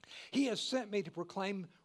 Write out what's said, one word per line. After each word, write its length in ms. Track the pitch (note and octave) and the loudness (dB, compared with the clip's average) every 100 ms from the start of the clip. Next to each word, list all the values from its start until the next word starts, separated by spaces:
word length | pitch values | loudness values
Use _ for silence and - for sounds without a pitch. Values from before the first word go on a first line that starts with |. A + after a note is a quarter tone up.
| - - - | -18 -16 -2
He 160 | - C4+ | 4 4
has 140 | G#3+ | 4
sent 300 | - C4 A3 | 2 0 2
me 120 | G#3 | 0
to 80 | E3 | -2
proclaim 560 | E3+ F3 G3 F#3+ G3+ F3 - | -4 -4 -2 0 0 -4 -10